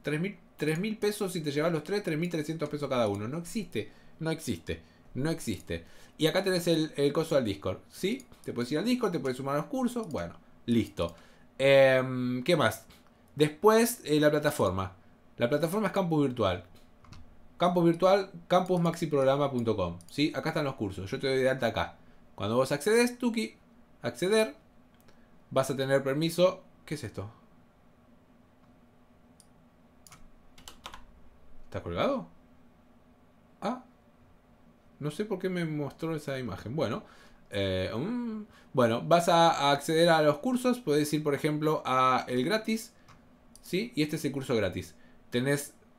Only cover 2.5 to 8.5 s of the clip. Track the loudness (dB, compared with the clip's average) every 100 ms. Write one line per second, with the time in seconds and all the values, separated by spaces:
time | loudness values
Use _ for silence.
2.5 | -6 -6 -6 -2 0 0 0 -4 -8 -6
3.5 | -8 -6 -6 -8 -12 -20 -8 -6 -4 -6
4.5 | -6 -6 -10 -12 -20 -14 -6 -4 -4 -6
5.5 | -8 -6 -10 -10 -20 -20 -2 0 0 0
6.5 | 0 0 0 -2 0 0 0 0 0 0
7.5 | -4 -6 -8 -12 -6 -4 -4 -10 -16 -10